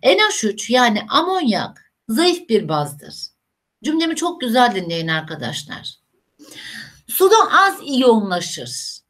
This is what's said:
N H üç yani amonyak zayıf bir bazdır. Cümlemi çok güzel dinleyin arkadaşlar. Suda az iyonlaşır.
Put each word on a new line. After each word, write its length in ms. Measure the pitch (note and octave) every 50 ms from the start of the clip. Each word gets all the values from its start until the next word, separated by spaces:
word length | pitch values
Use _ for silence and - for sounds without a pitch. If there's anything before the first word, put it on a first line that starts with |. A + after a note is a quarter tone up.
| -
N 140 | B3 E4 G4+
H 300 | G#4+ G#4+ - - - G#3+
üç 220 | G3 - - -
yani 320 | A#3+ B3+ B3 A#3+ G#3 G#3 - -
amonyak 800 | A#3+ C#4+ E4 F4+ F#4+ F#4 E4 A#3+ G3+ E3+ B2 - - _ _ _ _ _ _ -
zayıf 400 | A3+ B3+ E4 F4+ F4 F4 - -
bir 200 | A3+ G3+ E3+ D3
bazdır. 460 | D#3+ D3+ D3 C#3 - - - - - - - - _ _ _ _ _ _ _ _ _ _ -
Cümlemi 320 | B3+ D4+ D#4+ E4 E4 D#4+
çok 260 | - D#4+ F4 - -
güzel 340 | B3+ A#3+ A3 B3+ B3 A#3+ G3+
dinleyin 320 | F#3+ F3 E3 E3 E3 E3 E3
arkadaşlar. 880 | D#3+ D#3+ D#3 D#3+ E3 D3 - - D3+ - - - - - - - - _ _ _ _ _ _ _ _ _ - - - - - - - - - - _ _ _ -
Suda 280 | - - F#4 F#4+ G#4 A4+ G#4 -
az 220 | - E4 G4 G4 G4 - -
iyonlaşır. 1160 | D4 C#4 B3 C4 B3+ A3+ A3 G3+ G3 F3+ F3 F3 - - D#3+ B2+ A#2 - - - - - - _ _